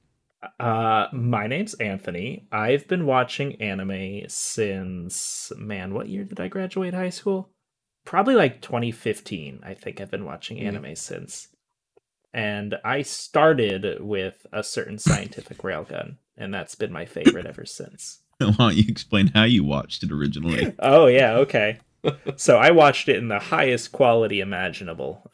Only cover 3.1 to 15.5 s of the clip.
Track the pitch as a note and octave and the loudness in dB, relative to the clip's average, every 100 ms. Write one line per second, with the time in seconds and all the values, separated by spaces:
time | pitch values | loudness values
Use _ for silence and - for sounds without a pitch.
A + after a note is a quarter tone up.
3.1 | C3 B2 - C#3+ - G#2+ F#2+ F#2+ F#2+ F#2+ | 2 0 -4 -8 -6 -6 -6 -6 -6 -8
4.1 | G2+ - - - - G#2 F#2+ F#2 F2+ E2+ | -10 -10 -10 -8 -4 -4 -4 -6 -8 -10
5.1 | - - - - - G#2+ G2+ F#2 G#2 G#2+ | -8 -8 -10 -12 -12 -10 -10 -6 -8 -6
6.1 | - G3 G3+ F#3 G3 F#3 F#3+ F#3 F3+ F3+ | -10 -10 -10 -8 -6 -6 -6 -6 -4 -6
7.1 | F3+ G#3 F#3+ F#3+ _ _ _ _ _ - | -6 -4 -4 -6 _ _ _ _ _ -2
8.1 | F3 G#3+ B3 D3 - - A#2+ A#2+ A2+ A2+ | 0 4 6 4 0 -6 -4 -2 -4 -4
9.1 | G#2 - F#2+ C#2+ C2+ - F#2+ - - G2 | -4 -6 -10 -10 -16 -16 -14 -14 -12 -10
10.1 | F#2+ F2 D2 - - G#2+ - C#2+ D#2 - | -10 -10 -14 -14 -10 -8 -8 -10 -14 -12
11.1 | - - - - _ _ _ _ _ _ | -14 -14 -18 -18 _ _ _ _ _ _
12.1 | _ _ A#2+ G#2+ G#2 G#2 G2 - C#3 C#3+ | _ _ -6 -4 -6 -8 -6 -4 -4 -4
13.1 | - - D3+ D#3+ D3 G#2+ F#2+ G2+ - G#2 | -10 -2 4 4 4 2 0 -4 -6 -6
14.1 | G2+ F#2+ - - G#2 - - - G#2+ - | -4 -4 -8 -10 -8 -6 -8 -8 -4 0
15.1 | - G2 - - | 0 -4 -14 -18